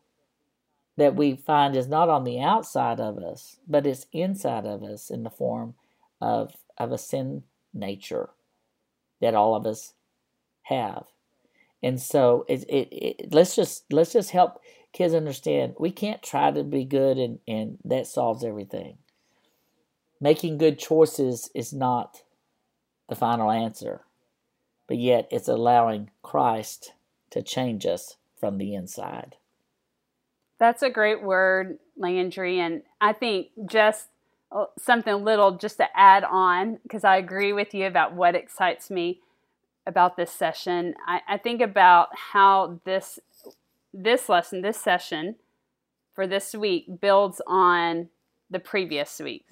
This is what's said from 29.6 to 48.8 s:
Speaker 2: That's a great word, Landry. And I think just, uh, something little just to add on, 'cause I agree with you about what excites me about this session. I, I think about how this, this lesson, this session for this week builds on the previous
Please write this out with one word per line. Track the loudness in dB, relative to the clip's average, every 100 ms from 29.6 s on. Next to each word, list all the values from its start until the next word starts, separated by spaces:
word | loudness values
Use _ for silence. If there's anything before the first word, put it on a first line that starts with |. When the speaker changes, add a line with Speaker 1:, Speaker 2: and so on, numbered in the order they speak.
| _ _ _ _ _ _ _ _ _ 2
Speaker 2:
That's | 2 4
a | -2
great | 2 0 0
word, | 0 2 4 2 -2 -10 _ -8
Landry. | -4 -2 -2 -4 -4 -2
And | -2 -4 -10 0
I | 0
think | 0 -2 -4 -6 -12 -2
just, | 4 4 2 -10 _ _ _ _
uh, | -6 -6 -6
something | 2 2 2 -2
little | 2 6 4 4
just | -8 -2
to | -2 8
add | 8 8
on, | 6 2 4 2 0 -4 -10
'cause | 0
I | 4 4
agree | 2 -2 0
with | 0 -2
you | -2 0
about | 0 0
what | 2 2 2
excites | -6 -2 -2 -2 -6
me | -4 -2 -4 _ _ _ _ _ _ -4
about | 2 2 2
this | -6
session. | -2 -4 -4 -4 -4 -4 -8 -6
I, | -6 -4
I | -6
think | -4 -2
about | 0 6 8 8 6 -2
how | -2 4 6 6 2 -6
this, | -4 -4 -6 -20 _ _ -20 _ _ _ _
this | -4 2 2 4
lesson, | 2 2 -6
this | -4 -4
session | 0 0 -2 -6 -6 -10 _ _ _ _ _ _ _
for | -6 -4
this | -4 -4
week | -6 -2 -2 -4 -4
builds | 4 4 4 -2 -2
on | 4 4 4 0 -2 -8 _ _ _ -10
the | -10
previous | -4 -4